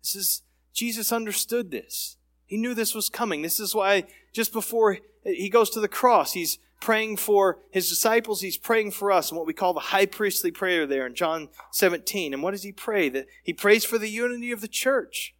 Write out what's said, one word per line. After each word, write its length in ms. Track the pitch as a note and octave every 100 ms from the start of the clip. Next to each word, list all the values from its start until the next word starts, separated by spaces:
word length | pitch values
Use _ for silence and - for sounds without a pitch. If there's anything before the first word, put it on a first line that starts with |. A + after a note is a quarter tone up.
This 140 | - G3
is, 260 | F#3 - _ _ _
Jesus 380 | - A#3 A3 G#3+
understood 580 | A#3 A3 G3 - A#3 G3
this. 480 | B2+ - - - - _ _
He 140 | _ G#3
knew 160 | A#3
this 200 | A#3 A3
was 140 | A3 G3+
coming. 320 | - A#3 D#3
This 180 | D#3+ -
is 160 | G#3
why 300 | G#3+ G3 G3 G3+ - _
just 180 | - A3
before 460 | A3 G#3 A#3 A3 F#3+ _ _
he 260 | - F3+ G3
goes 220 | A3+ A3
to 100 | -
the 80 | G#3+
cross, 460 | - B3 A3 D3
he's 240 | F#3 E3 - _ _
praying 380 | - A3 A3 G3+
for 440 | - G3+ F#3+ - _
his 180 | F#3+ F3+
disciples, 540 | F3 A3 A3+ A3+ G3+
he's 160 | F#3+ -
praying 320 | - A3+ G#3
for 200 | F#3+ G3+
us 200 | F#3 D#3
in 80 | E3
what 80 | D#3+
we 80 |
call 180 | D#3+ F#3
the 80 | E3
high 240 | - G3
priestly 460 | G3 - G#3 - F#3
prayer 360 | E3 F#3+ F3 D3
there 200 | C#3 B2+
in 80 |
John 340 | B2 E3+ D#3+ D3+ _ -
seventeen. 640 | - F#3+ F3 - G3+ D#3+
And 80 | C3+
what 80 | E3
does 140 | G3
he 60 | G3
pray? 360 | G3 - G#3 D3+
That 200 | C3 C3+ _
he 120 | -
prays 320 | E3 G3+ A3 -
for 100 | A3+
the 140 | G#3+
unity 420 | G#3+ A#3+ A#3+ A#3+
of 80 | A#3
the 80 | G#3
church 680 | - C4 C4+ - - - _